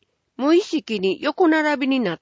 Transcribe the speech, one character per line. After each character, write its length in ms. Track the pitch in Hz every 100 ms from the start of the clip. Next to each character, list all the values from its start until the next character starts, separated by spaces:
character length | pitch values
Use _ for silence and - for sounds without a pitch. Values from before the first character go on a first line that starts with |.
| _ _ _ -
無 200 | 269 339
意 40 |
識 380 | 427 311 - 214
に 200 | 190 175
横 260 | 285 - 349
並 360 | 311 302 285
び 60 | 262
に 120 | 262
な 140 | 208
っ 40 | 160